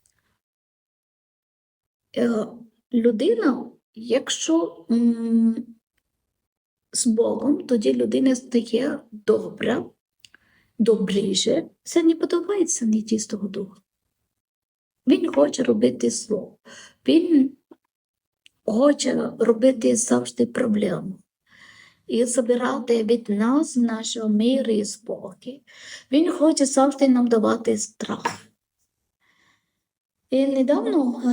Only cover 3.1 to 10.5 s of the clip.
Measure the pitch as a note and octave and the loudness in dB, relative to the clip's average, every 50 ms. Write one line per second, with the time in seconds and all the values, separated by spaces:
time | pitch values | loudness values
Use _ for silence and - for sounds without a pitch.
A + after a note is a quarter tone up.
3.1 | A3+ G#3 C4+ F#4 A#4 A4+ G4+ D4+ A#3 - - - - _ _ _ _ A3 A3+ A#3+ | 2 2 2 0 0 2 2 0 0 -2 -4 -12 -16 _ _ _ _ -14 -6 -2
4.1 | A3+ C#4 D4 - - - - - D#4+ E4 E4+ - - - - - A#3 A#3 A#3+ A#3 | -2 -2 -2 -4 -8 -6 -2 0 0 0 0 -4 -8 -12 -6 -2 0 2 2 2
5.1 | A#3 A3+ A3+ A3+ A3+ A3+ A3+ A3+ A3+ - - - - _ _ _ _ _ _ _ | 0 0 -2 0 2 4 4 2 0 -2 -8 -14 -16 _ _ _ _ _ _ _
6.1 | _ _ _ _ _ _ _ _ _ _ _ _ _ _ _ _ - - - A#3+ | _ _ _ _ _ _ _ _ _ _ _ _ _ _ _ _ -6 -4 -2 0
7.1 | A3 A3 A3+ G#3+ A3 A3 A3+ C4 D4+ - - - B3+ A3+ G#3+ C4 C4 A#3+ A#3+ A3 | 0 2 0 0 0 -2 -2 -2 -2 -2 -2 -2 -2 0 2 0 0 0 0 0
8.1 | G#3+ C4 C4 C4+ B3+ B3 - - - A#3 A3+ - - A3+ C4 D4 D#4 C#4+ - _ | 0 2 2 2 0 0 -4 -2 -2 -2 -2 0 -4 -2 -2 -2 -6 -8 -10 _
9.1 | - G#3+ - - G#3+ G#3+ F#3+ F3+ - - - G#3 A#3+ - - - _ _ _ _ | -20 -10 0 0 0 0 0 -6 -10 -6 -4 -2 -2 -2 -4 -8 _ _ _ _
10.1 | _ _ _ - _ _ _ _ | _ _ _ -20 _ _ _ _